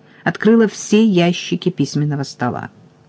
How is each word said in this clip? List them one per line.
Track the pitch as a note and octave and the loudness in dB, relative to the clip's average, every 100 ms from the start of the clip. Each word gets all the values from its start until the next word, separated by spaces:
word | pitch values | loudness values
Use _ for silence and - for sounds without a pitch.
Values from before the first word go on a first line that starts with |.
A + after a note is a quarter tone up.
| _ - | _ -8
открыла | - - G#3 A3+ G#3+ | -8 0 2 4 2
все | - - G#3+ A3+ | -2 0 4 4
ящики | F3+ F3 F3 - F3 F3+ | 4 2 0 -4 -4 -4
письменного | - C#3 D3 D3 C#3+ | -2 -2 -2 -2 -4
стола. | C3 - B2 C#2+ - - - _ | -6 -6 -6 -6 -12 -18 -20 _